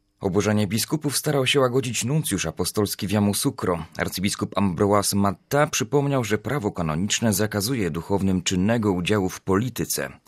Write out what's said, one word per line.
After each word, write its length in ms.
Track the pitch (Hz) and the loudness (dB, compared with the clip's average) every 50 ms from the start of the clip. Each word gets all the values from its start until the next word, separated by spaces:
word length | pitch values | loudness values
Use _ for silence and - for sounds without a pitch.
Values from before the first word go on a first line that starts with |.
| _ _ _ _ - | _ _ _ _ -4
Oburzenie 420 | 98 85 104 92 107 107 107 107 | 0 0 2 2 2 2 2 0
biskupów 500 | 85 104 110 - - 165 151 - 147 131 | 0 0 -4 -2 -2 -4 -4 -2 -4 -4
starał 300 | - - 156 139 139 131 | -2 -2 0 0 0 0
się 140 | 127 139 143 | 2 2 4
łagodzić 440 | 131 127 120 135 123 127 110 - 107 | 2 4 2 0 -2 0 -4 -4 -2
nuncjusz 420 | 120 147 160 147 - 101 90 - | 0 0 0 0 0 -2 -2 -2
apostolski 600 | 80 - - 90 - - 107 104 98 - - 107 | -4 -2 -2 -4 -2 0 0 0 0 -2 -6 -4
w 60 | 90 | 0
Yamoussoukro. 720 | 104 107 101 104 98 - - 143 - - 113 101 87 80 78 - - | 2 4 4 4 2 2 0 -2 -2 0 -2 -2 -2 -2 -4 -10 -6
Arcybiskup 640 | - 85 85 - - 90 101 - - 104 - - 95 | -6 -4 -4 -4 -2 -2 -2 -2 -2 -6 -4 0 0
Ambroise 580 | 101 98 85 - 104 98 104 101 98 - - | 0 0 2 2 4 4 4 4 2 2 0
Matta 500 | 101 101 98 92 - _ _ 139 143 151 | 0 0 0 -2 -4 _ _ 2 2 2
przypomniał, 580 | 151 - - - - - 147 139 143 139 131 117 | 2 0 -4 -2 0 0 0 2 2 0 0 0
że 140 | 101 107 104 | 0 -2 -2
prawo 340 | - 107 131 147 101 101 | -2 -4 -4 -2 -2 -2
kanoniczne 600 | - - 85 78 76 80 98 107 - - 117 113 | -2 -2 -2 -2 0 -2 0 -2 0 0 2 2
zakazuje 580 | 101 90 110 90 - 104 95 117 139 117 95 85 | 2 2 0 0 0 -2 -2 -2 -2 -2 -2 -2
duchownym 520 | 73 82 80 - 101 92 95 95 92 92 | -2 -4 -2 -2 0 0 2 2 0 0
czynnego 500 | 85 - 98 90 92 107 117 117 107 104 | 0 0 0 2 2 2 2 2 2 2
udziału 360 | 92 90 85 80 107 104 92 92 | 0 0 0 0 0 0 0 -2
w 120 | - - | -4 -6
polityce. 680 | - - 95 98 120 127 117 - 78 - - 76 69 65 - - _ | -2 0 2 2 2 -2 -4 -6 -4 -4 -4 -6 -6 -8 -10 -18 _